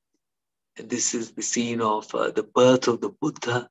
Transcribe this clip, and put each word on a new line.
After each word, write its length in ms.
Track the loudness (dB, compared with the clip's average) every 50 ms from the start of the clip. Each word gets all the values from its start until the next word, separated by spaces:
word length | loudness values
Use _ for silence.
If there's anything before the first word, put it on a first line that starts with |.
| _ _ _ _ _ _ _ _ _ _ _ _ _ _ _ -18
And 100 | -10 -8
this 260 | -6 -4 -2 -2 -4
is 180 | -4 -6 -8 -10
the 100 | -8 -8
scene 400 | -4 -2 -2 -2 -2 -2 -2 0
of, 300 | 0 0 -2 -4 -6 -4
uh, 160 | -4 -4 -2
the 120 | -2 -4 -6
birth 460 | -2 2 6 6 6 6 6 4 0
of 120 | 0 0
the 100 | -2 -6
Buddha 580 | -6 _ -4 -6 -4 -4 -4 -4 -4 -4 -4 -6